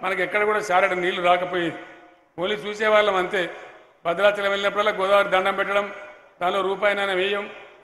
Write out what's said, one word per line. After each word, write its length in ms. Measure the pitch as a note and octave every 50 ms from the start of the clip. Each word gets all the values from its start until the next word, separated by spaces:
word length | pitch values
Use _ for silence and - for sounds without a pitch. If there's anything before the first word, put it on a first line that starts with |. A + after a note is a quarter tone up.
| -
మనకి 180 | F#3+ F#3+ F#3 F3+
ఎక్కడ 200 | F3+ G3+ G#3 G#3
కూడా 160 | G#3+ G#3+ G#3
సారడం 420 | F3+ F3+ F3 F#3 G3 F#3+ F#3 F3+
నీళ్లు 200 | F3 F3+ G3+ F#3+
రాకపోయేది. 540 | F3 F3 F3+ F3+ F3+ F3+ F#3 F3+ E3+ D#3+ - - - - - - - - - _ _ _ _ D#3+
ఓన్లీ 160 | F3 G3 G#3+
చూసేవాళ్ళం 600 | - E3+ G#3 G#3 G#3 A3 G#3+ G#3+ G#3 G#3 G#3 F#3+
అంతే. 340 | F#3 F3+ F3+ G3+ F#3+ F3 E3+ - - - - - - - _ _ _ _
భద్రాచలం 440 | E3+ E3+ F3+ G3+ G#3 G3+ G3+ G3+ G3
వెళ్ళినప్పుడల్లా 420 | G3 G3+ G3+ G3+ G3 G#3 G#3 G#3+
గోదావరి 380 | G3+ F#3 F#3+ F#3+ G3+ G3+ G3+ F#3
దండం 260 | F#3 F#3 F#3+ G3 G3
పెట్టడం, 360 | G3 G3 F#3 G3+ G3+ G3+ G3 - - - - - - - _ _ _
దానిలో 200 | F3 F3+ G3 G3
రూపాయినైనా 520 | F#3 F#3+ G3 F#3 G3+ G3+ G3 G3+ G3 G3 F#3+
వేయం 360 | F3+ F#3+ G3 G3+ G3+ G#3 G#3 - - - - - -